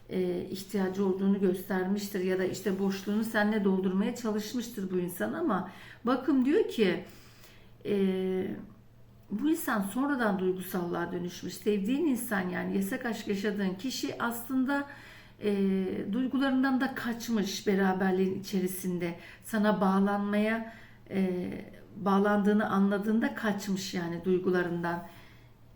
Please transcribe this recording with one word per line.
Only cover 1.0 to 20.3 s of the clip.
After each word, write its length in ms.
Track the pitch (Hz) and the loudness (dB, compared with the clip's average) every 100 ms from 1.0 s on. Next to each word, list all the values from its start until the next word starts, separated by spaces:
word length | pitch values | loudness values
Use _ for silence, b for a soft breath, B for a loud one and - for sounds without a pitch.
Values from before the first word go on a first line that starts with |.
| 196 | 0
olduğunu 340 | 185 196 196 | 2 2 4
göstermiştir 800 | 190 175 - 190 185 202 - 190 | 2 2 -2 -2 0 0 -2 -2
ya 180 | 185 185 | 0 0
da 60 | |
işte 340 | 185 - 214 190 | 0 -2 -2 0
boşluğunu 460 | 196 196 - 208 | 0 -2 -2 -2
seninle 400 | 226 220 208 214 | 0 0 2 2
doldurmaya 500 | 196 190 190 185 233 240 | 2 2 2 2 0 -2
çalışmıştır 720 | 226 214 208 247 220 - 185 | -2 -2 -4 -6 -6 -6 -4
bu 80 | 185 | -2
insan 340 | 175 - 214 | -2 -4 -4
ama 380 | 285 330 190 196 B B B | -2 0 0 -2 B B B
bakın 400 | 233 262 262 269 | 0 0 2 2
diyor 240 | 254 392 - | 4 4 2
ki, 360 | - 190 170 B B B B B B B - - | 2 2 2 B B B B B B B -12 -2
e, 100 | 202 190 185 185 185 - - - - - - - - - | 2 2 2 0 -2 -4 -8 -12 -20 -20 -20 -20 -20 -8
bu 200 | 202 294 | -2 2
insan 320 | 320 - 220 | 2 0 0
sonradan 560 | 196 254 285 262 220 185 | 0 -2 0 2 2 2
duygusallığa 760 | 185 185 185 185 175 170 170 | 0 -2 -4 -4 -2 -2 -4
dönüşmüş. 420 | 180 175 - 185 | -4 -6 -8 -10
Sevdiğin 520 | - 220 208 196 277 339 | -4 -2 0 0 0 2
insan 420 | 240 - 196 180 | 0 -2 -2 -2
yani 280 | 180 180 196 | -4 -2 -2
yasak 300 | 196 262 240 | -2 -2 -4
aşk 220 | 214 - | -4 -4
yaşadığın 460 | 196 208 202 190 | -2 -2 0 -2
kişi 480 | 180 262 - 285 - | -2 -4 -4 -4 -4
aslında, 640 | 233 233 - 262 254 285 277 B B B B - | -4 -4 -2 0 2 0 -4 B B B B -4
e, 100 | 208 202 196 190 190 202 202 | 0 2 2 2 0 -4 -4
duygularından 680 | 226 262 262 269 262 269 254 | -2 0 0 2 2 2 2
da 140 | 262 | 0
kaçmış 720 | - 240 226 - 226 190 - - | -2 -4 -4 -2 0 0 -2 0
beraberliğin 720 | 196 196 185 190 185 190 - | 4 4 4 2 4 2 0
içerisinde. 760 | - 190 180 - 185 175 170 170 B B | -2 0 0 -2 -4 -2 -2 -6 B B
Sana 360 | - 220 208 185 | -4 2 2 4
bağlanmaya, 920 | 190 190 196 202 202 | 4 4 4 2 0